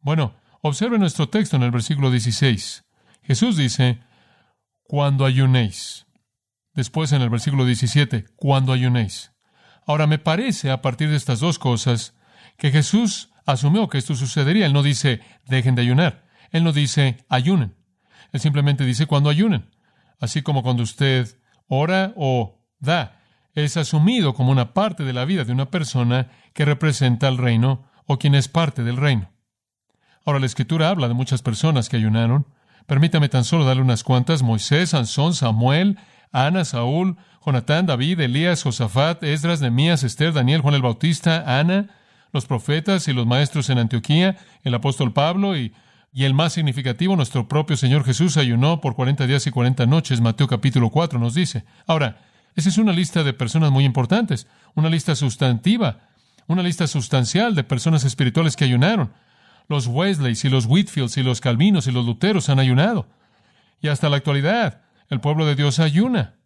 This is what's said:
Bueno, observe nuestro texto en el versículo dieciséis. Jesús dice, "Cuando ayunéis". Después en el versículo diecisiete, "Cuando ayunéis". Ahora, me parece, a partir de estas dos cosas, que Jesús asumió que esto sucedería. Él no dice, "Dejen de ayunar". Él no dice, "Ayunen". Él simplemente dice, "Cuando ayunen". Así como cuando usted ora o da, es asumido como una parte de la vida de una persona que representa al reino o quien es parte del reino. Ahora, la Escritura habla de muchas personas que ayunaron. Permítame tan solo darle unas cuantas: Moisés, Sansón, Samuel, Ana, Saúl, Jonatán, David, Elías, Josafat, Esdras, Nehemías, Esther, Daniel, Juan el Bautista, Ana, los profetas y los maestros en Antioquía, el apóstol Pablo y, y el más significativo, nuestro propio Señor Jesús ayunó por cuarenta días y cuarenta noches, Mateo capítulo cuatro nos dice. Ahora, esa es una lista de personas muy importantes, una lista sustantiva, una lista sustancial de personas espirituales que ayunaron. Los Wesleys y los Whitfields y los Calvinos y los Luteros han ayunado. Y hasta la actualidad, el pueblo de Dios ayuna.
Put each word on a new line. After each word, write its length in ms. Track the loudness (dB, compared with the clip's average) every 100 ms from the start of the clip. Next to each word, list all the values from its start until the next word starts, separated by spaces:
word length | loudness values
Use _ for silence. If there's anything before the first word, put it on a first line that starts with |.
Bueno, 340 | 0 0 -2 -4 _ _
observe 380 | -6 -2 0 2
nuestro 300 | 0 0 -2
texto 280 | 0 0 0
en 60 |
el 80 | 0
versículo 400 | 0 -2 0 2
dieciséis. 720 | 2 0 0 2 0 -4 -16 _ _ _ _
Jesús 340 | -4 0 2 2
dice, 440 | 0 2 0 0 _ _ _ _ _ _ _ _
"Cuando 420 | _ -2 0 2
ayunéis". 840 | 2 2 4 2 0 -6 -14 -16 _ _ _ _ _ _ _
Después 380 | -8 -6 -4 0
en 100 | 2
el 80 | 2
versículo 340 | 0 -2 0
diecisiete, 600 | 0 0 0 2 0 -2 -8 _
"Cuando 360 | 0 2 2
ayunéis". 600 | 0 0 0 -2 -6 -20 _ _ _ _ _ -4
Ahora, 200 | 0 2
me 120 | 0
parece, 520 | 0 -2 -2 -2 -2
a 120 | -2
partir 260 | -2 -2 -2
de 80 | -2
estas 240 | -2 -2
dos 180 | -2 -2
cosas, 560 | -2 0 0 -2 -4 _ _ _ -20 _
que 120 | 0
Jesús 600 | 2 2 2 0 -4 -14 _ -4
asumió 420 | 0 2 2 0
que 100 | -4
esto 160 | -4
sucedería. 520 | -4 -4 -2 0 2 2
Él 60 |
no 100 | 2
dice, 380 | 2 0 0 -2 -6 _ -4
"Dejen 280 | 0 2
de 80 | 2
ayunar". 440 | 2 2 2 -2 _ _ _
Él 120 | 0
no 100 | 0
dice, 520 | 0 0 0 0 -2 _
"Ayunen". 460 | 0 2 0 -2 -8 _ _ _ _ -10
Él 80 | -4
simplemente 440 | -2 0 0 0
dice, 220 | 0 0 0
"Cuando 240 | 2 2
ayunen". 400 | 2 0 0 -6 _ _ _ _ _
Así 220 | -6 -6
como 200 | -2 -2
cuando 200 | 0 -2
usted 560 | -2 -2 0 0 -2 _ _ _ _
ora 460 | -2 0 0 -2 -4
o 480 | -2 -2 -4 _ _ _
da, 440 | -2 -2 -2 _ _ _ _
es 220 | -4 -4 -2
asumido 580 | -2 2 2 2 0
como 180 | 0 2
una 220 | 2 0
parte 280 | -2 -2 -2
de 100 | -6
la 120 | -4
vida 200 | -2 -2
de 80 | -2
una 180 | -4 -2
persona 580 | -4 -4 -2 0 0 -2 _ _
que 100 | -2
representa 640 | 0 2 0 0 0 2 0
al 120 | 0
reino 500 | 0 2 2 0 -6 _ -4
o 120 | 0
quien 180 | 2 2
es 100 | 2
parte 380 | 0 -2 -2
del 120 | -4 -2
reino. 360 | 0 0 -4 _ _ _ _ _ _ _ _ _
Ahora, 160 | -4 -2
la 60 | -2
Escritura 440 | -4 -4 0 0
habla 180 | 0 -2
de 60 |
muchas 260 | -2 -2 -2
personas 480 | -2 -2 0 0 0
que 80 | 0
ayunaron. 500 | 0 2 2 0 -2 _ _ _ -2
Permítame 440 | 2 2 2 2
tan 140 | 0
solo 200 | 0 2
darle 180 | 2 2
unas 220 | 2 0
cuantas: 380 | 2 0 2 0
Moisés, 480 | 2 0 0 0 2
Sansón, 440 | -2 -2 -2 -2
Samuel, 640 | 0 0 0 2 2 2 -2 -10 _ _
Ana, 360 | -2 0 0 -2
Saúl, 500 | -4 -2 0 -2 -4 _ _
Jonatán, 420 | -2 -2 0 0 0
David, 340 | 0 -2 -2
Elías, 420 | -2 0 0 0
Josafat, 600 | -2 -2 -2 0 0 -2
Esdras, 400 | -4 -2 -2 -2
Nehemías, 400 | 0 2 2 2
Esther, 320 | -2 -2 -2
Daniel, 260 | 2 2 2
Juan 140 | 2
el 80 | 0
Bautista, 760 | 0 -2 -2 0 0 -2 0 0
Ana, 300 | 2 0 -2 _ _ _ _
los 120 | -8
profetas 640 | -4 -6 -2 -2 0 -2 0
y 60 |
los 120 | -2 0
maestros 440 | 2 0 -2 0
en 80 | 0
Antioquía, 580 | 0 -2 2 2 2 -2 -12 _
el 120 | -6
apóstol 400 | -2 -4 -2 -2
Pablo 420 | 0 0 0 -2 -2
y, 160 | -6 _ _ _ _
y 120 | -2
el 100 | 0
más 180 | 2 0
significativo, 640 | 0 -2 -2 -4 -2 0 0
nuestro 320 | 0 -2 -2
propio 300 | -2 -2 0
Señor 260 | 2 2
Jesús 320 | 2 0 2 2
ayunó 460 | 2 2 2 0
por 120 | -2
cuarenta 320 | -2 -2 0 2
días 200 | 0 0
y 40 |
cuarenta 360 | 0 0 2 2
noches, 340 | 2 2 0
Mateo 260 | 0 2 0
capítulo 440 | 2 0 2 2
cuatro 280 | 0 0 -2
nos 140 | -2
dice. 320 | -2 -2 -4 -12 _ -2
Ahora, 340 | -2 -2 -6 _ _ _
esa 140 | -2 0
es 100 | 2
una 140 | 2
lista 300 | 0 -2 0
de 100 | -2
personas 380 | -2 -2 0 2
muy 140 | 4
importantes, 640 | 2 0 0 0 0 -4 -8 _ _
una 140 | -2 0
lista 260 | 0 -2
sustantiva, 960 | -2 -2 0 0 0 0 0 0 -4 _ _ _ _ -4
una 160 | -2
lista 240 | -2 -2 -2
sustancial 680 | -4 -2 0 0 0 0
de 100 | 0
personas 400 | -2 -2 2 2
espirituales 520 | 0 0 0 2 0 0
que 80 |
ayunaron. 480 | 0 2 2 0 -4 _ _ _ _ _ _
Los 180 | -4 -2
Wesleys 580 | -2 -2 0 -2 0
y 40 | 0
los 180 | 0 2
Whitfields 500 | 2 2 -4 -4 -2
y 40 |
los 180 | -2 0
Calvinos 460 | 0 2 4 2 0
y 60 |
los 140 | -2 -2
Luteros 420 | -2 0 0 0
han 100 | 2
ayunado. 480 | 4 2 2 0 -6 _ _ _ _ _ _ _
Y 80 | -4
hasta 200 | -2 0
la 80 | -2
actualidad, 640 | 0 0 0 0 -2 -6 _ _ _
el 120 | -4
pueblo 260 | -2 0 0
de 80 |
Dios 240 | 2 0 2
ayuna. 580 | 2 2 2 0 -4 _